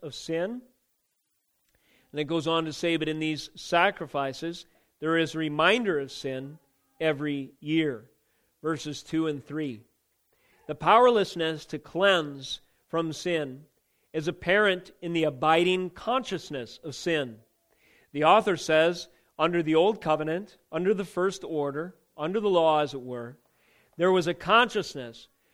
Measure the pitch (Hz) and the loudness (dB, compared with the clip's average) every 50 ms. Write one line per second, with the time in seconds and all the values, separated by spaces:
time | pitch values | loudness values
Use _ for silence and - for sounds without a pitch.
0 | - 147 - - - - 165 165 180 208 240 247 247 _ _ _ _ _ _ _ | -14 -14 -14 -12 -8 -6 -4 -4 -4 -4 -6 -8 -14 _ _ _ _ _ _ _
1 | _ _ _ _ _ _ _ _ _ _ _ _ _ _ _ _ _ _ _ _ | _ _ _ _ _ _ _ _ _ _ _ _ _ _ _ _ _ _ _ _
2 | _ _ - 147 151 143 165 165 135 165 165 165 165 156 147 - - 170 165 151 | _ _ -6 -6 -4 -2 -2 -2 0 0 0 0 0 -2 -4 -4 -2 0 0 0
3 | 156 156 156 156 156 156 156 139 - - - - - - 175 170 180 202 196 - | 0 -2 -4 -2 -4 -4 -4 -6 -8 -14 -16 -18 -4 0 2 4 4 2 0 -2
4 | 170 139 - 143 139 135 131 - 160 170 175 - - _ _ _ _ _ _ _ | -8 -6 -4 -4 -4 -4 -6 -6 -8 -8 -10 -10 -14 _ _ _ _ _ _ _
5 | 151 160 165 165 165 - - 160 160 151 147 151 160 180 214 247 233 196 165 143 | -4 0 0 0 0 -2 -2 -4 -6 -4 0 2 4 4 4 2 2 0 -2 -2
6 | 139 131 - - - 135 131 131 135 139 151 160 _ _ _ _ _ _ _ - | -4 -6 -10 -10 -8 -8 -8 -8 -10 -12 -14 -18 _ _ _ _ _ _ _ -4
7 | 160 160 151 135 151 147 143 139 135 - - _ - 147 160 160 156 147 123 107 | -2 -2 -2 -2 -2 -4 -4 -4 -6 -10 -14 _ -4 0 2 2 2 2 0 -4
8 | 117 - _ _ _ _ _ _ _ _ _ _ - 156 165 143 - 151 143 - | -8 -18 _ _ _ _ _ _ _ _ _ _ -4 -4 -4 -4 -6 -8 -10 -10
9 | - - 160 160 160 156 147 135 - - 143 156 151 139 113 107 - _ _ _ | -8 -4 -2 -2 0 0 -2 -6 -8 -10 -8 -6 -6 -6 -8 -10 -14 _ _ _
10 | _ _ _ _ _ _ _ _ _ _ _ _ _ - 151 - 156 165 208 233 | _ _ _ _ _ _ _ _ _ _ _ _ _ -10 -10 -2 4 6 6 8
11 | 247 247 233 208 185 - - 170 165 160 160 147 - - - 147 - - - 170 | 8 8 6 4 2 0 -2 -4 -2 -2 -4 -6 -8 -12 -12 -12 -10 -8 -2 2
12 | 196 202 190 170 156 147 139 139 131 - - - _ _ _ _ _ _ - 165 | 4 4 4 4 2 -2 -8 -12 -12 -12 -14 -14 _ _ _ _ _ _ -4 -4
13 | 165 160 147 - - 180 170 156 147 135 127 139 156 _ _ _ _ _ _ _ | -4 -4 -6 -6 -4 -2 -2 -2 -2 -4 -10 -14 -20 _ _ _ _ _ _ _
14 | _ _ - 160 147 175 170 - - 170 190 208 214 196 185 180 - - - _ | _ _ -8 -6 -4 -4 -6 -4 0 2 2 4 4 2 2 0 -4 -12 -16 _
15 | 185 170 170 165 156 151 135 127 160 156 165 170 175 180 185 185 185 175 - - | -8 -4 -2 0 0 0 0 0 2 2 4 4 4 2 2 0 -2 -6 -10 -8
16 | - 220 247 262 - - 196 156 - - 151 131 117 - - - - 156 131 - | -4 -4 -2 -2 -2 -4 -8 -8 -8 -8 -8 -8 -10 -10 -14 -14 -12 -12 -10 -6
17 | - 175 165 151 135 120 110 110 _ _ _ _ _ _ _ _ _ _ _ _ | -4 -2 0 0 -2 -4 -8 -14 _ _ _ _ _ _ _ _ _ _ _ _
18 | _ _ - 143 151 160 170 170 165 208 180 151 - - 156 156 160 170 175 175 | _ _ -2 2 6 6 6 6 6 4 0 -2 0 2 4 6 6 4 2 -2
19 | - - _ _ _ _ _ - 156 170 175 175 160 156 156 160 175 208 226 - | -8 -16 _ _ _ _ _ 0 0 2 2 0 0 4 4 4 6 4 2 0
20 | - 160 156 151 156 156 160 185 208 - - _ _ - 160 160 180 190 214 185 | 0 0 0 0 0 -2 -4 -4 -6 -10 -18 _ _ -8 -6 -2 0 0 0 0
21 | 196 - - 175 185 196 185 - 175 151 165 151 147 143 135 147 165 185 - _ | -2 -6 -4 -2 -2 -2 -2 -6 -8 -6 -4 -4 -2 -2 -4 -6 -8 -10 -12 _
22 | _ _ _ 147 147 165 190 226 208 202 185 170 160 160 156 151 151 139 143 135 | _ _ _ -8 -6 -4 -2 -2 0 2 4 4 6 6 4 4 2 0 -4 -8
23 | 123 127 123 120 117 120 143 - _ _ _ _ _ _ _ _ _ _ _ - | -10 -10 -10 -10 -10 -12 -14 -20 _ _ _ _ _ _ _ _ _ _ _ 0
24 | 175 185 185 185 160 175 170 - - 175 208 233 247 220 - 208 - - - 143 | 2 4 4 4 2 0 -2 -2 2 4 6 6 6 4 0 -4 -6 -6 -8 -12
25 | 123 117 113 - - _ _ _ _ _ | -12 -12 -14 -18 -20 _ _ _ _ _